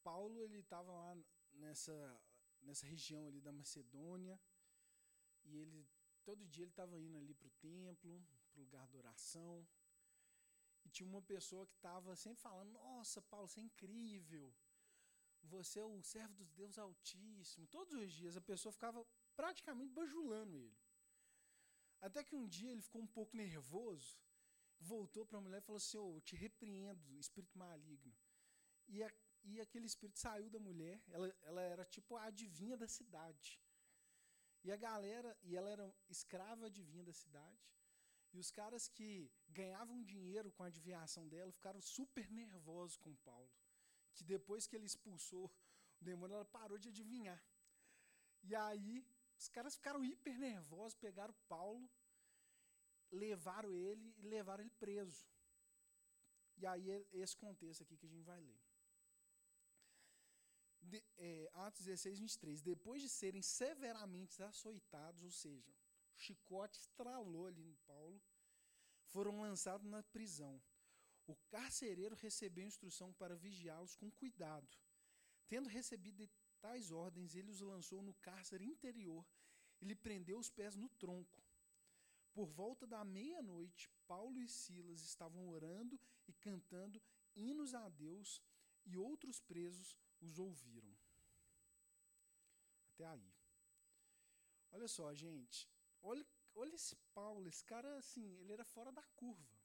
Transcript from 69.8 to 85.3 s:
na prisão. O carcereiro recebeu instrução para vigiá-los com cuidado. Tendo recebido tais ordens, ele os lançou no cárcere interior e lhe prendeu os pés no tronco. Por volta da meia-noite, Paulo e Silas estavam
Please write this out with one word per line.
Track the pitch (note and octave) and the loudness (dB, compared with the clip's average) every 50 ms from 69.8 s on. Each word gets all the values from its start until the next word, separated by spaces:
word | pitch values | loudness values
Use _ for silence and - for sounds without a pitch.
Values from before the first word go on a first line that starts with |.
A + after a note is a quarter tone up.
| G3+ | 2
na | G#3 G#3 G#3+ | 0 -2 -2
prisão. | G#3+ - - A3 A3+ G#3 E3+ D3 D3 C#3 C3+ C3 B2 - - - - - - - - - - - - - | -4 -4 -4 -4 -2 0 0 -2 -2 -2 -4 -6 -10 -14 -20 -20 -20 -20 -20 -20 -20 -20 -20 -18 -8 -8
O | D#3 - - - | -8 -8 -6 -4
carcereiro | - G#3+ B3 C4 - - C#4 A#3 F#3+ F3 F#3 G#3+ A3 | -2 0 2 4 4 4 6 4 4 6 4 2 2
recebeu | G#3 - A3 G#3 - A3+ G3 F3 E3+ F#3 | 0 0 2 2 4 2 2 2 2 0
instrução | G#3 G#3 - - F#3 E3 - F#3 F#3 F#3 | 0 -2 -2 -4 -2 -2 -2 -2 -4 -4
para | - G3 F3 F3 | -2 -2 -2 0
vigiá-los | E3+ E3 G3+ G3+ F3+ E3+ E3 D#3 D#3+ F3 F3+ - | -2 -2 -4 -4 -2 -2 -2 -2 -2 -2 -4 -4
com | - - G#3 | -2 -4 -4
cuidado. | - - - C4 A#3 - F3 D#3 D#3 D3+ D3 - - - - _ - - - - - - - - - - - - | -2 -2 -2 -2 0 0 0 0 0 -2 -4 -8 -12 -18 -20 _ -20 -20 -20 -20 -20 -20 -20 -20 -20 -20 -2 4
Tendo | A3 A#3+ C#4 B3+ | 4 4 4 4
recebido | G3+ A#3+ B3 - B3 G#3+ F3+ G3+ G3+ G3 G#3+ G#3 - - - - - - | 2 2 2 2 0 0 -2 -4 -4 -4 -6 -8 -8 -16 -20 -20 -20 -8
tais | - G#3 A#3+ B3+ A3+ F3+ | -4 0 0 2 2 2
ordens, | E3 E3 E3+ F#3 F3 F3 F3+ E3+ D3+ | 2 2 2 2 2 0 -2 0 0
ele | F3+ G3 G#3 | -2 -2 -2
os | G#3 F#3 | -2 -2
lançou | G3+ G3 G3 F#3 E3+ - - F#3+ | -2 0 0 -2 -2 0 0 0
no | G3 G3+ F#3 | 0 -2 -4
cárcere | - - - F3+ F#3+ F#3 - - F#3 F#3+ | -4 -6 -6 -6 -4 -4 -2 -2 0 2
interior | A#3 D#4+ - - C4 A#3+ A#3+ G#3 F3 D#3+ E3 F3 - - - - - - - - - - - | 0 0 0 -2 -2 -2 0 0 0 0 -2 -4 -6 -14 -20 -20 -20 -20 -20 -20 -20 -14 -4
e | - | 0
lhe | G3 G#3+ | 0 0
prendeu | G3+ - A3+ G#3+ F#3+ F3+ E3 F#3 A#3 | 0 2 0 2 2 4 2 2 4
os | A#3 - | 2 0
pés | - - G3+ G#3 G3+ | 2 2 0 2 2
no | G3 G#3+ C4 | 0 0 -2
tronco. | - - - F3+ F3+ F3+ F3 - - - - - - - - _ _ - - - - - - - - - - _ _ G3 | -2 -2 0 2 2 2 0 -4 -8 -20 -20 -20 -20 -20 -20 _ _ -20 -20 -20 -20 -20 -20 -20 -20 -20 -20 _ _ 2
Por | G#3 | 2
volta | D#3 D3+ D#3 F#3 A3 C4 B3+ C4 | 4 4 2 2 2 2 0 -2
da | A#3 A#3 G#3+ G#3 | -4 -2 0 0
meia-noite, | G3+ F#3+ F#3+ G#3+ D4 E4+ F4 C#4 G3+ F3+ E3+ E3+ F3+ E3+ - - - - - - | 2 2 2 2 2 2 0 0 0 0 -2 -2 -4 -4 -8 -10 -10 -10 -20 -4
Paulo | - F3 F3+ G#3 B3+ C4 B3+ | -2 0 0 2 0 2 2
e | B3 A#3 | 0 0
Silas | A#3+ - - - F3+ F3 F3 F3 E3+ E3 | 0 -2 -2 -2 -2 -4 -4 -4 -4 -4
estavam | D#3 D#3+ - - F3 E3 | -2 -2 -2 -2 -2 -4